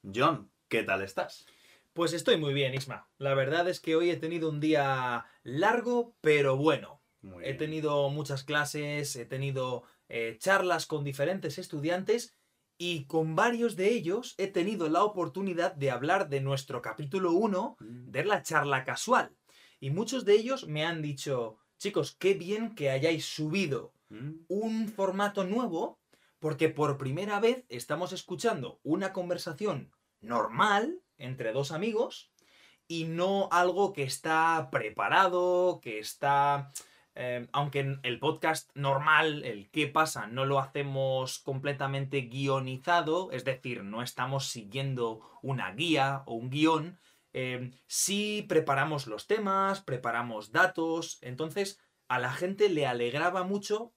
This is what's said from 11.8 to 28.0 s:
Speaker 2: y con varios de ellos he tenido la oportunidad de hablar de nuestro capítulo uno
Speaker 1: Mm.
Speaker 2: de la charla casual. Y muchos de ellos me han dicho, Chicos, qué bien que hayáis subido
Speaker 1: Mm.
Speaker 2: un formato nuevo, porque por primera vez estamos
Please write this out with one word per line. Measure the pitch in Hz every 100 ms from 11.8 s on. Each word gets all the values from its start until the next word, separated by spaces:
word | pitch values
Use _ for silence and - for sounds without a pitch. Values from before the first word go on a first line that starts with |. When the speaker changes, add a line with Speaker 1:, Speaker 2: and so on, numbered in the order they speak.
| 147 180 190 233 - _ _ _ _ _
Speaker 2:
y | 175 170
con | 135 160 160 160
varios | 226 233 233 170
de | 190
ellos | 240 160 208 254 -
he | 190
tenido | 190 185 208 160
la | 170
oportunidad | 208 185 151 185 196 170 180
de | 160 135
hablar | 120 143 196 175
de | 139
nuestro | 135 135 - 127
capítulo | 113 - 147 196 180
uno | 170 220 185 233 -
Speaker 1:
Mm. | 107 123 123
Speaker 2:
de | 123
la | 180 196
charla | - 160 143 135
casual. | 135 120 - 240 - _ _ - - _
Y | 135
muchos | 160 220 254
de | 196
ellos | 208 226 269 -
me | 151 160
han | 165
dicho, | 147 139 143 127 113 - _ _
Chicos, | 208 185 139 -
qué | 190
bien | 190 170 214 226
que | 214 139
hayáis | 135 156 160 -
subido | - 156 185 170 127 - _ _
Speaker 1:
Mm. | 107 139 160 165
Speaker 2:
un | 190 220 220 214
formato | - 190 190 202 202
nuevo, | 180 220 240 165 240 - _ _ _ _
porque | 156 139 156
por | - 147 139
primera | 135 151 202 202
vez | 226 254 -
estamos | 123 - 151